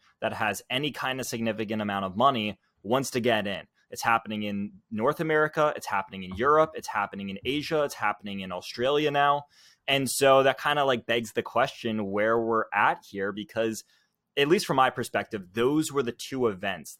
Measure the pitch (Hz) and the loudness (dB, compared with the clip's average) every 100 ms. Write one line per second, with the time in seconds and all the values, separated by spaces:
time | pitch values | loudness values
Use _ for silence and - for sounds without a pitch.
0 | _ _ 110 107 107 98 - 127 147 - | _ _ -6 -2 -2 -4 -6 -4 -4 -4
1 | 131 131 120 117 113 107 104 110 104 98 | -6 -6 -6 -4 -2 -2 -4 -4 -2 -2
2 | 95 92 139 120 107 - _ _ 101 131 | -2 2 2 4 -2 -6 _ _ -2 0
3 | 135 127 117 107 101 87 - _ _ - | 0 0 2 2 0 -6 -10 _ _ -4
4 | 123 113 104 107 104 101 101 - _ 110 | 2 2 0 -6 -4 -6 -8 -12 _ -2
5 | 123 151 160 156 151 160 151 - - 98 | 0 0 0 2 2 2 0 -2 -4 -4
6 | - 95 90 95 135 156 156 156 - 107 | -4 -10 -10 0 4 4 4 -2 -6 -4
7 | 101 98 98 98 123 147 139 156 143 - | -4 -6 -8 -6 -4 -4 -2 -2 -2 -2
8 | 104 - 101 98 95 90 - 117 127 147 | -2 -2 -8 -10 -8 -10 -8 -2 0 2
9 | 147 143 143 143 - _ - _ - 139 | 2 4 4 2 -2 _ -20 _ 0 0
10 | 131 - 135 135 135 127 147 147 135 120 | 0 4 8 8 6 2 0 2 2 0
11 | - 120 110 117 - 117 135 - 117 110 | 0 -2 -2 -6 -2 0 0 -2 -6 -4
12 | 98 101 110 117 113 113 - 101 131 175 | -2 0 2 2 2 0 0 2 2 0
13 | - 98 98 101 101 110 113 110 - _ | -6 -6 -6 -6 -6 -4 -2 -4 -12 _
14 | _ _ _ 143 143 202 - 139 127 - | _ _ _ 0 4 2 2 2 2 0
15 | 113 104 - 104 90 107 127 156 151 139 | -4 -4 -4 -8 -6 0 2 2 0 -2
16 | 120 - - 135 117 92 98 87 - | -2 -6 -8 -2 0 0 -6 -6 -10